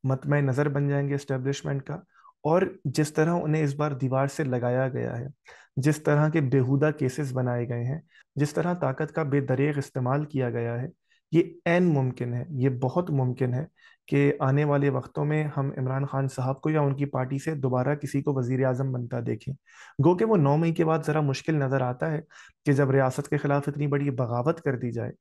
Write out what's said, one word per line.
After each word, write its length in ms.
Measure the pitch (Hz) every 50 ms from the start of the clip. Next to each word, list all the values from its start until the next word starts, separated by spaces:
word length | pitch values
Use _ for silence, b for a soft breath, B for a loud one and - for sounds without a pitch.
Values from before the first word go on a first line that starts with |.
| -
मतमय 360 | 131 131 131 - 139 143 147
नज़र 280 | 143 135 123 127 147 151
बन 200 | 139 143 143 143
जाएंगे 260 | 143 143 139 139 143
एस्टैब्लिशमेंट 640 | 139 139 - 135 131 127 135 139 - - 147 139 139
का। 220 | 131 - 147 180 - b b b b b b b -
और 340 | 151 160 185 185 185 - - _
जिस 280 | 143 131 - 151 151 -
तरह 160 | - 156 165
उन्हें 320 | 170 175 170 156 151 156 156
इस 100 | 143 139
बार 200 | 147 151 151 143
दीवार 340 | 127 139 127 127 131 135
से 160 | 139 - - 160
लगाया 440 | 135 123 123 117 123 123 127 131
गया 260 | 135 127 123 117 117 120
है, 200 | 120 123 139 - _ B B B B B B B -
जिस 260 | 127 147 151 151 -
तरह 240 | 151 147 147 151 156
के 120 | 156 165
बेहुदा 500 | 143 127 123 139 127 123 139 139 147 151
केसेस 400 | 151 - 131 127 - - 151 135
बनाए 340 | 127 131 127 123 123 120 120
गए 180 | 143 120 120 120
हैं, 200 | 123 143 160 - b b b b b _
जिस 180 | 143 147 147 -
तरह 180 | 170 165 175 180
ताकत 380 | 180 170 131 135 - 156 156
का 120 | - - 160
बेदरेग 540 | 143 135 143 131 120 131 127 139 151 147
इस्तेमाल 480 | 143 135 - _ 135 123 123 131 143 151
किया 240 | 147 - 135 127 120
गया 240 | 117 120 117 117 117
है, 180 | 120 143 165 - _ _ _ _ _ _ _ -
ये 260 | 160 165 - - - _
ऐन 160 | 170 170 180 185
मुमकिन 500 | 175 151 139 131 127 123 - 123 120 120
है, 140 | 120 120 180
ये 180 | 156 131 123 135
बहुत 420 | 127 123 131 127 - 175 180 175
मुमकिन 420 | 156 135 131 127 123 - 131 123 120
है 140 | 127 156 - b b b b b b _
कि 300 | - - 143 143 143 143 -
आने 220 | 147 135 139 143 151
वाले 260 | 147 143 143 143 143
वक्तों 360 | 131 131 - - - - 147
में 180 | 147 151 156 156
हम 300 | 147 139 143 135 139 147
इमरान 280 | - 131 127 131 135 143
खान 220 | 139 - 135 139
साहब 320 | 139 - - 127 131 135 - -
को 60 | 156
या 120 | 156 156
उनकी 240 | 147 139 135 139 143
पार्टी 340 | 139 - 127 127 127 139 139
से 160 | - 160 160
दोबारा 400 | 147 127 131 123 127 127 139 147
किसी 260 | 147 - 135 - 139
को 120 | 139 - 143
वज़ीर 320 | 131 123 120 131 127 135
आज़म 280 | 131 127 123 135 135 127
बनता 280 | 120 123 120 - 120
देखें। 320 | 117 120 117 113 - - 139 - B B B B B B B B
गो 140 | 139 165 180
कि 100 | 180 226
वो 100 | 220 220
नौ 220 | 190 147 139 143
मई 140 | 156 170 165
के 120 | 165 165 170
बाद 200 | 160 160 160 151
ज़रा 180 | - 151 156
मुश्किल 340 | 151 139 135 - - - 160
नज़र 260 | 151 139 131 135 135
आता 260 | 131 123 127 131 156
है 160 | 160 156 143 - _ B B B B B _ _
कि 80 | 147 143
जब 180 | 131 143 135
रियासत 360 | 135 139 135 131 127 - 143
के 100 | - -
ख़िलाफ़ 320 | 147 143 143 143 143 143 143
इतनी 180 | 139 147 147
बड़ी 220 | 147 143 143 143 143
बगावत 500 | 127 120 131 113 117 120 123 151 - -
कर 160 | - 147 127
दी 160 | 120 - 123
जाए 200 | 117 117 113 110 - _